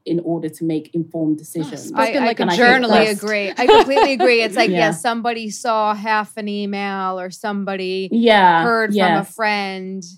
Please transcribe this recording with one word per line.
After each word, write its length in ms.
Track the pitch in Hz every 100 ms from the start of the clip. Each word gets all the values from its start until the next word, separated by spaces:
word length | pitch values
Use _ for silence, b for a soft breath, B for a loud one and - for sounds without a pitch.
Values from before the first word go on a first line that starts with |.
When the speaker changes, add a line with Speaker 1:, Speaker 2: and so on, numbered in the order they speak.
Speaker 1:
in 160 | - 170
order 280 | 170 165 160
to 160 | 160
make 300 | 165 156 156
informed 440 | 170 160 165 156 151
decisions. 460 | - 170 143 143 -
Speaker 2:
Spoken 340 | 220 226 277
Speaker 3:
I, 40 | 233
Speaker 2:
like 140 | 226
a 20 |
Speaker 3:
I 20 |
Speaker 1:
And 60 | 240
I 60 | 240
think 20 |
Speaker 3:
completely 80 | 240
Speaker 2:
journalist. 400 | 254 240 214 214
Speaker 1:
that's 160 | 202
Speaker 3:
agree. 300 | 208 214 202 -
I 100 | 247
completely 460 | 440 262 277 294
agree. 300 | 262 254 233
It's 140 | 220 214
like, 140 | 226
Speaker 1:
<laughs> 60 | 240
Yeah. 20 |
Speaker 3:
yes, 220 | 220 170
somebody 480 | 247 233 226 233 214
saw 460 | - 247 220 214
half 420 | 208 220 214 208 220
an 100 | 208
email 720 | 208 202 202 202 196 190 185
or 120 | 185
somebody 800 | 175 214 202 196 190 185 185 190
Speaker 1:
Yeah, 500 | 233 233 208 180 170
Speaker 3:
heard 280 | 233 226 220
from 60 | 208
Speaker 1:
yes. 320 | 185 165 175
Speaker 3:
a 40 |
friend 680 | - 214 208 196 190 185 190 175